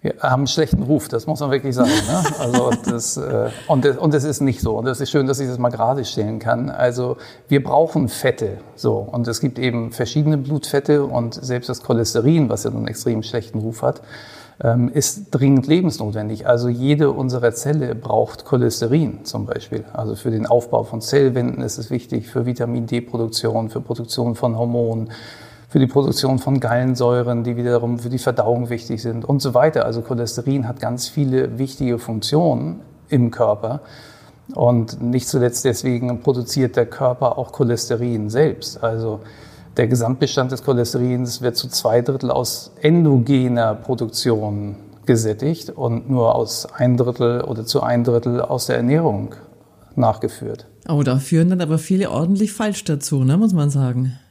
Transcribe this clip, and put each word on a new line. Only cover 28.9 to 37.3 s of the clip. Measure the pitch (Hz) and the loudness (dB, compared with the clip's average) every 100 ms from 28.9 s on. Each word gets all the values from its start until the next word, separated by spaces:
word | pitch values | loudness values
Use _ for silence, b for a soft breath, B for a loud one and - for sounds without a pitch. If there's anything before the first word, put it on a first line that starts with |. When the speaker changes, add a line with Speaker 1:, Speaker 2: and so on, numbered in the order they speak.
| 113 | -6
Speaker 1:
sind | 117 113 113 | -4 -6 0
und | 139 | 0
so | 135 | 4
weiter. | 123 151 156 | 4 4 4
Also | 113 117 | 0 -2
Cholesterin | 113 117 117 - 123 139 120 | -4 -4 -2 -4 -2 0 -2
hat | 123 | -4
ganz | 113 123 - | -4 -4 -6
viele | - 139 131 131 117 | -2 2 2 0 -2
wichtige | 131 - 131 120 | -6 -2 -2 -2
Funktionen | 120 113 - 147 170 123 143 175 - - - | -2 -4 0 2 4 2 -2 -6 -12 -20 -2
im | 139 120 | 2 2
Körper. | - 110 104 113 139 B B B B B B - | 4 2 2 -2 -6 B B B B B B -14
Und | 262 120 120 113 - | 0 4 4 0 -4
nicht | 120 127 123 | -2 -2 0
zuletzt | - 123 120 131 | 0 0 2 0
deswegen | 117 135 120 123 120 | 0 0 -2 -2 -2
produziert | - 127 120 - 127 127 | 0 0 -2 0 0 2
der | 117 | -2
Körper | - 131 123 127 | 0 -2 0 -2